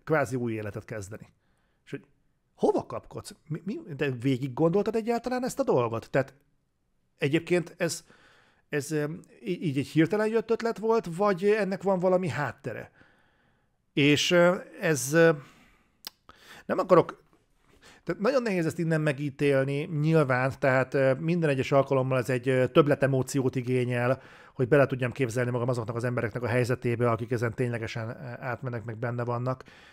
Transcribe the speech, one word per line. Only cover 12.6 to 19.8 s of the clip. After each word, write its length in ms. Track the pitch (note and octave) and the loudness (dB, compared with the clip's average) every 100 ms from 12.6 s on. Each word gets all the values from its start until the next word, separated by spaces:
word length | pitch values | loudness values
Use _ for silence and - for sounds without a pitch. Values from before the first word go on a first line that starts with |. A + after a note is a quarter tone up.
| B2 A2 B2 _ _ _ _ _ _ _ _ _ _ | -10 -10 -14 _ _ _ _ _ _ _ _ _ _
És, 380 | - C#3+ D3 - | 2 4 4 4
ö, 240 | F3 F3 F3+ - - | 6 6 4 -4 -6
ez, 340 | F#3+ D3 B2+ | -2 -2 2
ö, 180 | D#3+ E3 D3+ - - _ _ _ _ - - - - - - - | 4 6 4 -4 -20 _ _ _ _ -20 -20 -20 -20 -20 -14 -6
nem 120 | - | -4
akarok, 460 | - F3 - - _ _ _ _ _ _ - - | 4 4 4 -2 _ _ _ _ _ _ -20 -12
tehát 180 | - E3+ | -8 -2
nagyon 200 | G#3+ C#4 | 0 2
nehéz 240 | A#3 F#3 D#3+ | 0 0 -2
ezt 140 | - | -2
innen 220 | E3 D#3+ | 0 0
megítélni, 800 | D3+ C3+ D3 C#3 C#3+ C3+ C3+ C#3+ | 0 -2 -4 0 2 2 2 -2